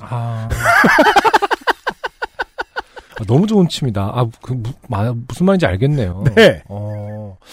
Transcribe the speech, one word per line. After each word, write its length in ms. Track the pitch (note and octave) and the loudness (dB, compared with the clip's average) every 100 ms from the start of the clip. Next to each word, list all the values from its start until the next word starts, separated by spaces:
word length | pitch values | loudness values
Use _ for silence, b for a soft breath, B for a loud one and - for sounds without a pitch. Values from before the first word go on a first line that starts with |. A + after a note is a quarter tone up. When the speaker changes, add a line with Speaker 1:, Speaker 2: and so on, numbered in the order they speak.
Speaker 1:
아. 460 | - A#2+ A#2 A2+ A2+ | -10 -8 -6 -6 -6
<laughs> 2750 | A#2 A#2 E5+ - - - G4+ A4 A4+ G4 A4+ - - - - - - B4 - - - - - - - - - | -2 0 2 4 4 4 4 2 2 0 -4 -4 -4 -6 -10 -12 -10 -14 -10 -12 -10 -12 -12 -12 -16 -18 -10
아, 60 | G2 | 0
너무 220 | B2+ G#3 | 2 4
좋은 200 | G#3+ F3 | 4 2
취미다. 320 | - C#3 G2+ G2 | 0 -4 -2 -4
아, 140 | B2 A#2+ - | -2 -4 -4
그, 100 | - | -10
무-, 180 | B2+ A2+ - - | -8 -8 -12 -8
마-, 240 | G#2+ A2+ A#2+ B2 | -2 -2 -4 -8
무슨 200 | - F3+ | -2 2
말인지 200 | G3 D3 | 2 2
알겠네요. 560 | F#2 C3 D3 F#2+ F2+ E3+ D3 | 2 0 0 -2 0 0 6
Speaker 2:
네. 260 | G3+ - - | 6 4 -6
Speaker 1:
어. 680 | G2+ G#2 G#2 G#2 G#2+ G#2 F#2+ B | -10 -8 -8 -10 -10 -12 -16 B